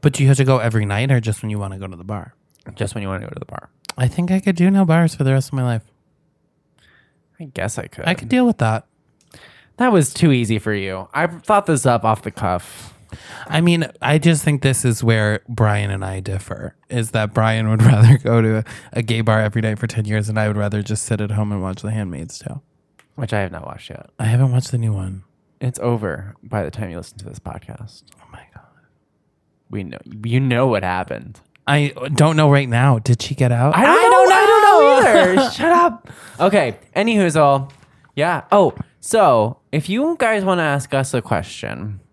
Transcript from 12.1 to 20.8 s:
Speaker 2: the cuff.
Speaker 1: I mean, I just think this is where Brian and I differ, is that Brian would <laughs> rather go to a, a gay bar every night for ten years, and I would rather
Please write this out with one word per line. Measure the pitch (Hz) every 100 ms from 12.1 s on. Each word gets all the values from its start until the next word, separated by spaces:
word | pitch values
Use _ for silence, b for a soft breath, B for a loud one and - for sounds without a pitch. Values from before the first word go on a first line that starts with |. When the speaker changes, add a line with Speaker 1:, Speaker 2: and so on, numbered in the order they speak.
| 107
Speaker 2:
the | -
cuff. | - 95 90 - - - - _ B B B B
Speaker 1:
I | 156
mean, | 170 170 165 -
I | - 156
just | 160 156
think | 156 147
this | 135 131
is | 123 110
where | 113 113 107 107 -
Brian | 117 110 104 104
and | 95
I | 95 95
differ, | 92 98 - - - _ _
is | 123 113
that | 117 107
Brian | 110 110 110 110
would | 110
<laughs> |
rather | 113 110 113 131
go | - 117
to | 113 110
a, | 107 B B
a | -
gay | 110 113
bar | 110 110
every | 107 110
night | 110 107
for | 117
ten | - 104
years, | 107 104
and | 107
I | 107
would | 104
rather | 104 104